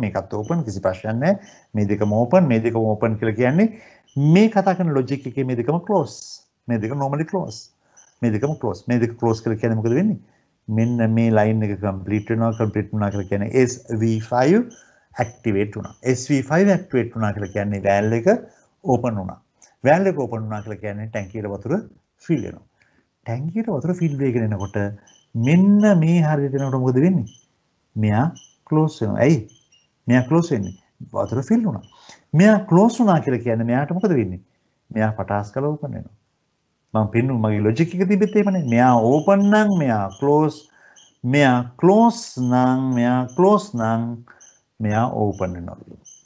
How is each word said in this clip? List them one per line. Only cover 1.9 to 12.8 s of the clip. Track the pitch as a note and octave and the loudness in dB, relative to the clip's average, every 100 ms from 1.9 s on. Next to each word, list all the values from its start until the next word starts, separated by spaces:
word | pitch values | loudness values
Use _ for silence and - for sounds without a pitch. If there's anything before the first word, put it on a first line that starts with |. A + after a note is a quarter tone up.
දෙකම | G#3 G#3 G#3 | 0 0 0
ඕපන්, | A#2+ F#3 D3+ | 4 4 4
මේ | A2+ | 2
දෙකම | A2+ A2+ A2 | 0 0 -2
ඕපන් | G#2+ A2+ A2 | 0 -2 -2
කියලා | A2 G#2+ | -2 0
කියන්නේ | B2+ E3 A3 - - _ _ C3+ D3 | 0 2 0 -2 -20 _ _ 0 4
මේ | F3+ A3 | 6 4
කතා | G3+ F#3+ F3+ | 2 0 0
කරන | E3+ C3+ | 0 0
ලොජික් | A#2+ C#3 B2+ | -2 -6 -6
එකේ | B2 | -6
මේ | B2+ A#2+ | -4 -4
දෙකම | A#2+ E3+ F#3+ | -2 -2 0
ක්ලෝස්. | F#3+ A#2 - - - _ _ - | -2 -2 -8 -20 -20 _ _ -6
මේ | A2+ | -4
දෙක | A2+ C#3+ | -4 -4
normally | C#3 D3 | -4 -4
ක්ලෝස්. | D#3 F#3+ - - - _ _ _ _ - | -4 -6 -8 -14 -20 _ _ _ _ -6
මේ | A#2 | -2
දෙකම | G#2 C#3+ D3+ | -2 -2 -4
ක්ලෝස්. | A2+ F2+ - | -6 -6 -2
මේ | A#2+ | 0
දෙක | A#2 - | -2 -2
ක්ලෝස් | A#2 A2 | -2 -2
කියලා | B2 A2+ | -4 -4
කියන්නේ | A#2 A2 | -2 -2
මොකද | A2+ G3 | 0 0
වෙන්නේ? | G#3 E3+ - _ _ _ - | 0 -4 -10 _ _ _ -4
මෙන්න | A2 A#2+ A#2+ A2 A2+ | -2 0 0 0 2
මේ | A2+ G#2+ | 2 2
ලයින් | G#2+ A2 G#2 | 2 0 -2
එක | F#2+ | -4
කම්ප්ලීට් | G#2 F#2+ F#2 G#2+ G#2+ | -6 -6 -4 -4 -2
වෙනවා, | A2+ A#2 A2+ | -2 -2 -2
කම්ප්ලීට් | A2 G#2+ | -4 -4